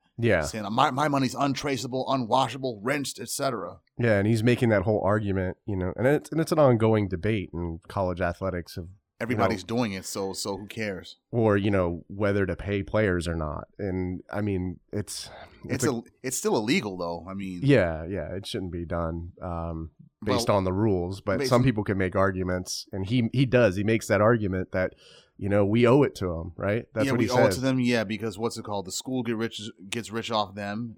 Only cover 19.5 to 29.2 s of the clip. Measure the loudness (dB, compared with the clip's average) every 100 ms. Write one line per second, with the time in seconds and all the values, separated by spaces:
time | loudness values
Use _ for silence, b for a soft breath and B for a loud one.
19.5 | -8 -6 -8 -10 -14 -20 _ -2 0 2
20.5 | 2 2 2 2 2 -2 -4 -2 -2 2
21.5 | 4 4 2 0 0 0 2 2 2 0
22.5 | -2 -4 -10 -8 -6 0 0 2 2 4
23.5 | 6 4 4 0 0 2 4 6 4 2
24.5 | -2 -2 -2 -2 -4 B B B -8 0
25.5 | 2 4 6 6 6 4 0 -4 -4 -8
26.5 | -6 -2 -2 -4 -2 0 2 2 4 4
27.5 | 2 0 2 2 2 0 -4 -6 -4 -6
28.5 | -6 -6 -6 -6 -8 -4 -4